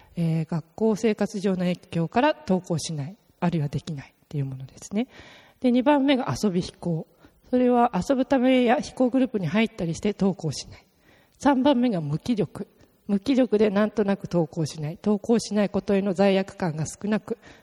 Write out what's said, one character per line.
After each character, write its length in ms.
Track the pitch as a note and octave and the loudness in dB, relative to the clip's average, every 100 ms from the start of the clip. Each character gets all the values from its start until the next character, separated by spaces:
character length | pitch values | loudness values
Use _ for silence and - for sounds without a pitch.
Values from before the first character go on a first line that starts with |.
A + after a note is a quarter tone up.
| - - | -14 -4
え 260 | E3 D#3+ | -2 0
ー、 40 | D#3 | -2
学 140 | E3 - | -6 -6
校 220 | - A3 G#3 | -2 -2 0
生 180 | A3+ | 0
活 260 | G#3 G3+ G#3 | 0 -4 -2
上 120 | G3 | -2
の 60 | F#3 | 0
影 180 | F3+ F3 | -2 -4
響 320 | - E3+ E3 | -6 -4 -2
か 120 | A#3+ | 2
ら 160 | D4 - - | 0 0 -2
登 140 | F#3 - | -2 -2
校 120 | D#3+ | -6
し 140 | - | -6
な 140 | D3+ C#3 | -8 -10
い、 80 | G3+ _ - | -12 _ -4
あ 100 | F3 | -2
る 80 | E3+ | -2
い 20 | |
は 80 | C#3+ | -2
で 120 | D3+ | -6
き 140 | - | -8
な 100 | C#3+ | -12
い 80 | - | -14
っ 140 | _ - | _ -12
て 100 | D3 | -8
い 20 | |
う 20 | |
も 120 | C3+ C3 | -6 -8
の 100 | C3 | -14
で 80 | - | -18
す 160 | - | -8
ね。 140 | G#3 C4 - - - - _ | -6 -6 -10 -20 -20 -20 _
で、 120 | B3+ | 0
二 100 | B3 | 2
番 220 | B3+ D4 | 4 4
目 120 | C4+ B3+ | 4 0
が 180 | - A#2+ | 0 -2
遊 80 | G#3+ | 0
び 100 | F3 | 0
非 140 | - | -4
行。 320 | - F3 D#3+ - _ - _ - | -6 -4 -4 -6 _ -20 _ -4
そ 80 | B3+ | 0
れ 120 | B3 | 2
は 220 | A#3+ A#3+ | 4 2
遊 200 | F3+ - | 0 0
ぶ 120 | C4 C4 | 0 2
た 120 | C#4 | 2
め 260 | B3+ B3+ | 4 4
や 120 | A#3 D4 | 4 2
非 180 | - | -2
行 160 | - B3+ | -2 0
グ 80 | C4 | 2
ル 80 | C4 | 0
ー 20 | |
プ 100 | G3+ | -2
に 80 | D#3+ | -2
入 180 | G#3 | 0
っ 40 | A3+ | 0
た 160 | - | -2
り 100 | E3 | -6
し 60 | D#3 | -2
て 140 | G#3 - | -4 0
登 160 | G3 | 0
校 180 | - D#3 | 0 -6
し 160 | - - | -8 -12
な 80 | - | -18
い。 100 | _ _ _ _ _ - | _ _ _ _ _ -2
三 240 | C#4 C4 | 0 4
番 180 | C#4 B3 | 4 2
目 100 | B3 | 2
が 100 | F3+ | -2
無 180 | D3 D#3 | -2 -4
気 180 | - G#3+ | -2 -2
力。 320 | D#3+ - - _ _ _ - | -2 -6 -14 _ _ _ -4
無 100 | G3+ | -2
気 160 | - | 0
力 240 | B3+ B3 G#3 | 2 2 2
で 120 | G#3+ | 2
な 160 | G3 G#3 | 2 0
ん 40 | |
と 140 | - | 0
な 120 | G3 G3 | -2 -2
く 80 | |
登 220 | - F3 D#3 | -2 -2 0
校 200 | E3+ D3+ | -2 -6
し 140 | D#3 | -6
な 100 | D3+ | -10
い。 80 | - | -4
登 160 | G#3 G#3 | -2 0
校 200 | - A#3 | 2 0
し 160 | - | 0
な 100 | G#3 | -2
い 40 | G3 | 0
こ 140 | F#3+ | -2
と 120 | - | 0
へ 80 | G3 | 0
の 120 | G3 | 0
罪 240 | F3 G3+ F#3+ | 2 4 2
悪 180 | F#3+ - | 0 -4
感 200 | F3+ D3+ | -4 -4
が 80 | D3 | -6
少 220 | - G3+ | -6 -4
な 100 | G#3+ | -4
く、 200 | - A#3 - - | -4 -12 -14 -20